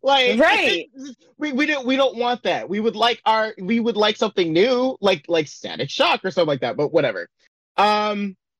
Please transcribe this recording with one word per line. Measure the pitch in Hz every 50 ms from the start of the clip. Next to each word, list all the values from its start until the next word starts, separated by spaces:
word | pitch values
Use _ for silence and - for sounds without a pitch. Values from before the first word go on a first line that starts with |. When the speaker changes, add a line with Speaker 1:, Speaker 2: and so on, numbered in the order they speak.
Speaker 1:
Like, | - 262 277 269 254 247 220 226
Speaker 2:
Right. | 302 339 415 440 370 254 - 349 302 - _ 269 262 285
Speaker 1:
<laughs> | 240 _ _ _ _ _
we, | 294 302
we | 269 247 294
don't, | 302 302 277 254
we | 233 262
don't | 262 277 262 -
want | 233 240 240 247 233
that. | _ 196 165 127 113 139
We | 185 208
would | 214 233 208
like | 214 220 240 233 - _
our, | - 220 220 220 220 - -
we | 190 180 233 233
would | 226 233 220
like | 208 214 214 214
something | - 240 208 - - 180 165
new, | 156 165 196 254 254 247 254 262 262 -
like, | 196 196 196 160 _ -
like | 170 165 156
Static | - - - - - 87 78 127 143
Shock | - - 269 349 - - -
or | 190
something | - 185 170 151
like | 143 127
that, | - 120 110
but | - 147 135
whatever. | 147 165 143 123 101 92 85 - _ _ _ _ _ _ _ _ _
Um, | - 196 208 208 208 214 214 208 208 202 196 185 _ _ _ _